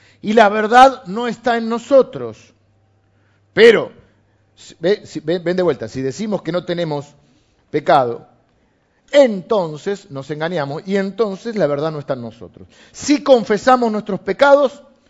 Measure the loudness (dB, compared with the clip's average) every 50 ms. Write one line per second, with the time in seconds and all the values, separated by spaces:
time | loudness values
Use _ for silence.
0 | _ _ _ _ -6 0 4 4 4 4 4 0 0 4 6 8 8 6 4 0
1 | -10 -10 -8 -8 -6 -6 -6 -4 -4 -2 -2 -2 -2 -4 -6 -6 -2 2 4 4
2 | 4 2 -2 -12 -12 -12 -14 -16 _ _ _ _ _ _ _ _ _ _ _ _
3 | _ _ _ _ _ _ _ _ _ _ 2 6 6 6 6 4 0 -6 -12 _
4 | _ _ _ _ _ _ _ _ _ _ _ _ -20 -20 -12 -6 -2 -2 -2 -2
5 | -6 -12 -16 -10 -6 -6 -6 -4 -4 -4 -4 -2 -2 -2 -2 -4 -6 -12 -10 -8
6 | -8 -8 -8 -8 -8 -6 -8 -8 -6 -6 -8 -6 -6 -6 -6 -6 -6 -6 -6 -8
7 | -10 -14 _ _ _ _ _ _ _ _ _ _ _ _ -8 -4 0 2 2 2
8 | 2 0 -4 -10 -14 _ _ _ _ _ _ _ _ _ _ _ _ _ _ _
9 | _ _ 4 4 4 4 2 -4 -6 -4 -2 -2 -2 -4 -8 -10 -8 -10 -10 -10
10 | -12 -16 -16 -14 -12 -10 -8 -8 -6 -6 -4 -6 -6 -6 -8 -10 -8 -6 -4 -4
11 | -4 -4 -4 -4 -4 -4 -6 -10 -10 -8 -4 -2 -2 -2 -2 -2 -4 -6 -6 -8
12 | -8 -8 -8 -8 -8 -14 -16 -18 -20 -20 -20 -20 -20 _ _ _ _ _ -18 -8
13 | -4 -2 -2 0 2 2 2 2 2 -2 -4 -2 2 2 2 2 2 -2 -4 -4
14 | -6 -8 -8 -8 -6 -4 0 2 4 6 6 4 4 2 -4 -6 -20 _ _ _
15 | _